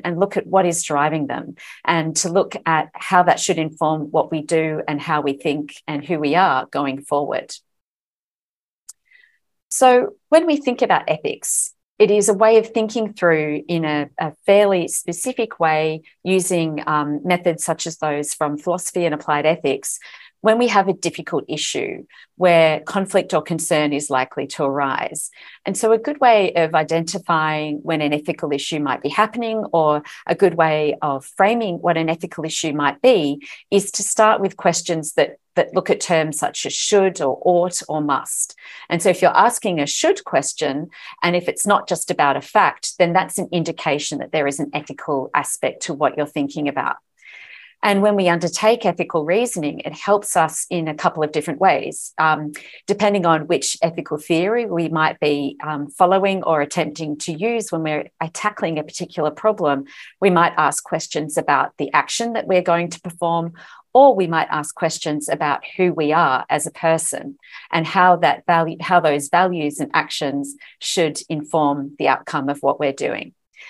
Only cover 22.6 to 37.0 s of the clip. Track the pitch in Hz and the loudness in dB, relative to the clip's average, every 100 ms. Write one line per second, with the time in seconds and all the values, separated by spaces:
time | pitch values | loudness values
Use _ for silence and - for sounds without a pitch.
22.6 | 160 151 - 202 190 196 170 165 151 165 | 6 2 -2 -4 0 0 0 -2 -2 -4
23.6 | - 156 151 139 - 131 131 - 135 - | 0 0 2 -2 -2 -2 -2 -6 -8 -4
24.6 | 139 139 139 131 - - - - - - | -2 0 -2 -2 -6 -8 -12 -14 -20 -10
25.6 | - 190 220 226 226 294 254 214 185 170 | -8 -2 2 2 0 2 4 6 4 2
26.6 | 160 160 156 165 165 196 - 160 156 156 | 2 2 0 -2 -2 -6 -2 0 0 -2
27.6 | 151 151 - 160 147 147 151 160 151 139 | -4 -6 -4 -2 0 -2 -4 -6 -4 -4
28.6 | - 156 147 127 147 151 220 226 233 220 | -4 -4 -2 -2 -2 0 0 -2 -4 -4
29.6 | - 170 151 147 147 - - 170 196 165 | -2 2 2 2 -2 -10 -6 2 2 4
30.6 | 160 156 151 139 151 135 - - 202 233 | 2 2 0 -2 -2 -4 -6 2 2 2
31.6 | 214 170 175 165 160 165 175 - 160 - | -2 -2 0 0 0 -2 -6 -8 -6 -4
32.6 | 165 147 143 135 254 220 147 143 - - | -4 0 0 2 4 4 2 -4 -10 -20
33.6 | _ 202 196 - 190 - 214 226 190 - | _ 0 0 -4 -2 4 4 4 0 -2
34.6 | 180 165 - 160 151 - 147 - _ - | 0 0 -2 -4 -2 0 0 -2 _ -2
35.6 | 160 185 - - - 165 156 143 147 - | 0 -2 0 -2 0 0 0 -2 -4 -4
36.6 | 143 - - 208 | -8 -6 0 2